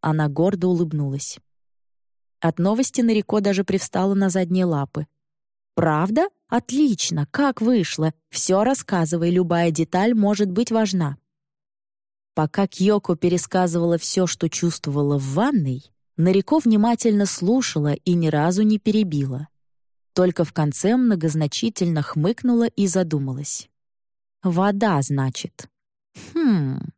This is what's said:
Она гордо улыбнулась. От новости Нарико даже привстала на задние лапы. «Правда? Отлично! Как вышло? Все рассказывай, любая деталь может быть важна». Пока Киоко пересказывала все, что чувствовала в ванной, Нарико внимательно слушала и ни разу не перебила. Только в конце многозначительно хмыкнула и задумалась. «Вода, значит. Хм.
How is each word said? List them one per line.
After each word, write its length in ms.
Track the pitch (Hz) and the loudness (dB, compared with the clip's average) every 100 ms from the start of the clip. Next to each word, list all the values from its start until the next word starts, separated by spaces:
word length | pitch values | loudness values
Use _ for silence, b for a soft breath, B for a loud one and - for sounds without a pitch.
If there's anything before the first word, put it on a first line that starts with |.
Она 280 | 160 156 151 | -2 0 -2
гордо 400 | 139 175 190 180 | 0 0 0 0
улыбнулась. 680 | 175 165 151 143 139 - - _ _ _ _ _ _ _ _ _ _ | 0 -2 -2 -4 -6 -10 -14 _ _ _ _ _ _ _ _ _ _
От 180 | 170 160 | -4 0
новости 420 | 180 220 262 - | 0 0 -2 0
Нарико 380 | 233 214 196 208 | 2 2 0 0
даже 240 | 202 196 | 0 0
привстала 500 | 190 190 - 190 190 | 0 -2 -2 -2 0
на 160 | 196 190 | 2 0
задние 340 | 180 175 185 | 0 0 0
лапы. 420 | 180 151 139 - 151 _ _ _ _ _ _ | 0 0 -4 -6 -10 _ _ _ _ _ _
«Правда? 540 | - 160 151 185 226 392 _ _ | -2 0 2 0 0 0 _ _
Отлично! 800 | 233 - 254 302 196 - 160 147 | -4 -2 0 2 2 -2 -4 -4
Как 300 | - 285 - | 0 0 0
вышло? 540 | 220 247 165 - 156 - _ | 2 2 0 -2 -2 -4 _
Все 340 | - - 190 | -6 0 2
рассказывай, 640 | 226 269 - 185 160 170 170 | 4 0 0 -2 0 0 2
любая 400 | 180 175 170 170 | 2 2 2 2
деталь 440 | 156 165 185 214 | 0 0 0 2
может 360 | 233 202 202 202 | 2 2 2 0
быть 200 | 180 240 | 0 0
важна». 480 | 226 214 185 156 143 _ _ _ _ _ _ _ _ _ _ _ | 0 0 0 -2 -6 _ _ _ _ _ _ _ _ _ _ _
Пока 320 | - 156 - 196 | -4 -2 0 -2
Киоко 500 | - 190 208 - 170 | 0 0 0 0 -2
пересказывала 840 | 180 175 - 185 180 170 170 170 | 0 0 -2 0 0 0 0 0
все, 280 | - - 180 | -2 0 -2
что 220 | - 165 | -2 -4
чувствовала 680 | - 170 - - 143 143 143 | -2 -2 -2 -4 -2 0 0
в 160 | 135 | -2
ванной, 560 | 139 247 277 139 131 - _ _ - | 0 0 0 -2 -4 -10 _ _ 0
Нарико 420 | 170 190 190 311 | 2 2 2 2
внимательно 640 | 240 214 220 233 233 208 202 | 4 4 2 2 2 2 0
слушала 680 | - 180 254 247 160 147 | -2 0 0 0 -2 -2
и 220 | 147 - | -2 0
ни 140 | 175 160 | 2 2
разу 340 | 151 160 185 | 2 0 2
не 160 | 214 214 | 2 2
перебила. 680 | - 208 202 147 135 131 151 _ _ _ _ _ _ | 0 0 0 -2 -4 -6 -10 _ _ _ _ _ _
Только 300 | - 180 170 | 0 0 2
в 80 | 165 | -2
конце 420 | - 151 143 196 247 | 0 -2 0 0 2
многозначительно 1040 | 247 190 160 156 151 - 226 - 170 160 | 2 2 0 0 -2 -2 -6 -2 -2 0
хмыкнула 680 | 147 - 160 233 247 233 233 | -2 0 0 0 0 2 0
и 180 | - 196 | 0 0
задумалась. 840 | 180 175 151 135 131 147 - - _ _ _ _ _ _ _ | 0 0 -2 -4 -6 -8 -10 -12 _ _ _ _ _ _ _
«Вода, 600 | 185 170 196 202 220 156 | -2 2 0 2 2 0
значит. 680 | 135 143 135 - - - - _ _ _ _ - - | 0 -2 -2 -4 -14 -16 -20 _ _ _ _ -20 -8
Хм. 460 | 330 302 196 139 131 - | -2 0 0 -2 -6 -10